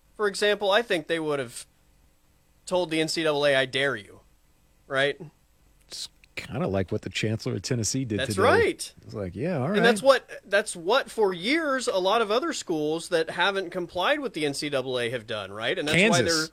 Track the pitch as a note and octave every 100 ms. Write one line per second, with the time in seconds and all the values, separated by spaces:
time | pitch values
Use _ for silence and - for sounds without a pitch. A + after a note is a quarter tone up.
0 | _ - G#3 F#3+ G#3 G#3 G#3 G3+ A#3 F3
1 | D3+ E3 D#3 C#3+ A#2+ - - _ _ _
2 | _ _ _ _ _ _ - F3+ F3 D#3+
3 | D#3+ E3+ D#3 D3 D3 C3+ C3+ B2+ C#3 A#2
4 | G2 - _ _ _ _ _ _ _ C3+
5 | C#3 C#3+ D3+ _ _ _ _ _ _ -
6 | - - _ - - G2 F3 G2 F#2+ G#2+
7 | - - A2 A2 - A2+ - B2 G#2+ C3
8 | C3 G#2 C3 A2+ A3+ F#4+ A4+ - - -
9 | G#2+ A2+ F#2+ G2 D#3 E3 B2+ G#3 - G#3+
10 | C4 B3+ - - - G3 G#3 F#3 E3+ B3+
11 | C4 - G#3 F3+ F#3+ D#4 D#4 C4 A#3+ G3
12 | F#3 A3 G#3+ A3 E4 C4+ - D#3+ D3+ D#3+
13 | - E3+ D#3+ E3+ F3+ G3 F3+ F3+ E3+ F3+
14 | G3 D4+ C4 F3 D3+ C#3 D3 C#3 C3 B2+
15 | A#2+ B2 G#2+ A2 F#2+ G#2 A2+ F#3 D3 E3
16 | G#3 G#3 G3+ E3 D#3+